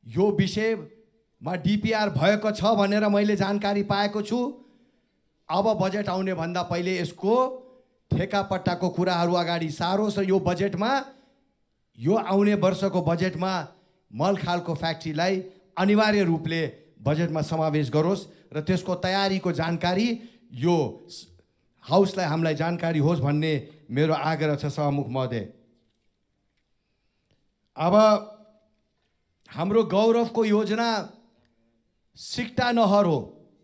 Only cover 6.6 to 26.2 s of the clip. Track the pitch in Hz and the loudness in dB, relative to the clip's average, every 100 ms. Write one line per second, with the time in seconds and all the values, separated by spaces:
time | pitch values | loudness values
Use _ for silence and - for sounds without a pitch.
6.6 | 175 175 180 185 160 - 190 240 254 254 | -4 -4 -2 -2 -4 -4 0 2 2 -2
7.6 | - - _ _ _ - 180 202 196 185 | -16 -20 _ _ _ -2 0 -2 -2 -2
8.6 | 185 175 180 180 180 175 170 175 170 170 | -2 -2 -2 0 0 2 0 0 0 -2
9.6 | 160 151 175 196 214 202 190 190 175 175 | -4 -4 -2 0 0 -2 0 2 2 -2
10.6 | 196 180 214 269 269 - _ _ _ _ | -2 -2 0 -2 -4 -18 _ _ _ _
11.6 | _ _ _ - 120 214 180 196 208 208 | _ _ _ -6 0 0 2 2 2 4
12.6 | 180 180 196 185 156 170 185 180 185 185 | 2 0 -2 0 0 0 -2 -2 -4 -4
13.6 | 143 - _ _ _ 107 170 202 147 175 | -6 -16 _ _ _ -2 0 0 0 -2
14.6 | 175 156 165 160 160 156 180 190 185 - | -2 -4 -4 -4 -6 -2 0 -2 -6 -18
15.6 | _ - 190 208 214 208 185 165 160 165 | _ 0 4 4 4 4 2 0 -2 -2
16.6 | 147 - _ _ 139 156 170 156 151 160 | -4 -6 _ _ -2 0 0 -2 -4 -2
17.6 | 160 151 139 151 160 196 - - _ 151 | 0 0 0 0 0 0 -6 -20 _ -10
18.6 | 151 185 - 180 185 190 196 190 185 160 | -2 -2 -2 -4 -2 0 0 0 -2 -2
19.6 | 165 170 175 185 240 233 - _ _ 127 | -2 -2 0 0 0 -2 -8 _ _ -4
20.6 | 156 175 139 - - - - - _ _ | 2 2 0 -6 -18 -20 -20 -20 _ _
21.6 | _ _ - 170 196 190 175 160 165 151 | _ _ 2 4 4 2 -2 0 0 0
22.6 | 165 175 165 160 147 170 135 147 156 143 | -2 -2 -2 0 2 2 0 0 0 -2
23.6 | - - _ 123 160 160 147 160 156 147 | -4 -20 _ 0 0 2 0 0 0 -2
24.6 | 147 143 147 139 123 131 127 120 98 - | -4 -2 -2 -2 -4 -4 -4 -4 -8 -14
25.6 | _ _ _ _ _ _ | _ _ _ _ _ _